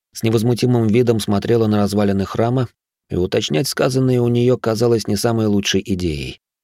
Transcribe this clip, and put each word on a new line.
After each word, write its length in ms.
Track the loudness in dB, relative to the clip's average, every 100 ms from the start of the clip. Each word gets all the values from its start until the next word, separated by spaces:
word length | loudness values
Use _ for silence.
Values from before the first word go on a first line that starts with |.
| _
С 100 | -6
невозмутимым 640 | 0 0 0 0 2 2 2
видом 320 | 2 2 0
смотрела 480 | 0 -2 2 0 2
на 100 | 0
развалины 480 | 0 0 0 0 -2
храма, 440 | -2 0 0 -4 _ _ _ -8
и 60 | -4
уточнять 520 | 0 -2 -2 -2 -4
сказанное 540 | -2 -2 0 0 2
у 60 | 2
нее 300 | 2 2 2
казалось 500 | 0 0 2 0 0
не 100 | -2
самой 300 | 0 0 0
лучшей 340 | 0 0 -2 -2
идеей. 540 | -4 -2 -4 -8 -12 _ _